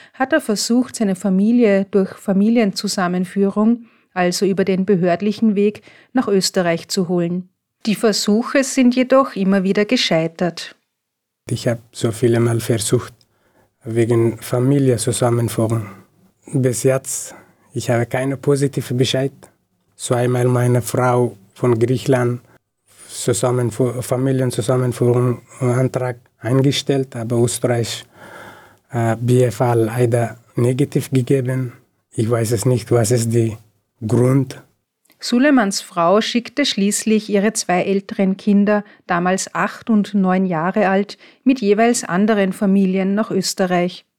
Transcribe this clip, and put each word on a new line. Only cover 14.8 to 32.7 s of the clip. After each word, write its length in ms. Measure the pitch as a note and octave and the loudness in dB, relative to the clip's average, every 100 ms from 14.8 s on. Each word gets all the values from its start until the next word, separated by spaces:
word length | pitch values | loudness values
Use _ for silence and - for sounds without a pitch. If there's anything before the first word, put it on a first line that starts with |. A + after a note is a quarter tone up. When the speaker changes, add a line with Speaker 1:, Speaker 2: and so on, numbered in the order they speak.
| C3 A2+ | 2 0
Speaker 2:
zusammenführen. 920 | - G#2+ A2+ A#2+ A2+ - A2+ A2+ G2 - - _ _ _ - | -2 -2 0 0 -2 -2 -2 -2 -6 -14 -20 _ _ _ -6
Bis 380 | C#3 B2+ A#2 | -2 -2 0
jetzt, 500 | C3 C3 - - - - - _ _ | 0 0 -4 -10 -10 -16 -20 _ _
ich 160 | A#2+ A#2+ | -8 -2
habe 160 | A#2 A2 | -2 -2
keine 300 | B2+ C3+ C3+ | -4 -4 -4
positive 580 | - C#3+ C#3 C#3 - | 0 0 0 -4 -4
Bescheid. 380 | B2 B2+ C3 C3+ - - _ _ _ _ - | -2 0 0 -2 -6 -20 _ _ _ _ -12
Zweimal 480 | - B2 B2 B2 | -4 0 0 2
meine 360 | B2 B2 B2 B2 | 2 2 2 2
Frau 560 | - B2 B2+ B2 A#2+ - _ | 0 0 2 2 0 -4 _
von 240 | - B2 A2+ | -4 0 2
Griechenland 640 | A#2+ B2+ - B2+ B2 A#2+ _ _ _ _ _ _ - | 2 0 0 0 0 -4 _ _ _ _ _ _ -18
Zusammenfu-, 920 | - - A2 B2+ B2 A#2+ - B2+ A#2+ | -10 -4 -2 0 0 -2 -2 -2 -2
Familienzusammenführung 1400 | - B2+ C3+ C3 B2+ B2 A2 B2+ B2+ A2+ B2 B2 B2 A#2 - - | -4 -2 0 0 -2 -2 -2 0 0 0 2 2 0 -2 -8 -6
Antrag 600 | B2+ B2 B2+ B2+ B2+ B2 _ _ | -2 0 0 -2 -6 -8 _ _
eingestellt, 800 | C3+ C3+ C#3 C3+ - C#3 C3+ B2 | -2 0 2 0 -2 -2 -2 -6
aber 220 | A2 A#2+ | -4 0
Österreich, 640 | A#2 - B2+ A#2 A2 - - - - - - - - _ _ | 0 0 -2 0 -2 -8 -14 -20 -20 -20 -20 -20 -20 _ _
äh, 240 | A#2+ A#2 A2+ | -4 -2 0
B 220 | A#2+ B2 | 2 2
F 180 | B2 - | 2 2
A 140 | B2+ | 0
leider 600 | A#2 A2+ A#2+ B2 A#2+ A2+ - _ | 2 0 0 0 0 -2 -8 _
negativ 560 | - A#2+ B2+ C#3 D3 - | -2 0 0 0 -2 -2
gegeben. 600 | C3 B2 C#3 B2+ C3 B2+ - _ _ _ | -2 0 0 0 -4 -6 -10 _ _ _
Ich 180 | - A2 | -4 -2
weiß 220 | A#2 A2 | 0 0
es 120 | A2+ | 0
nicht, 280 | B2+ | 0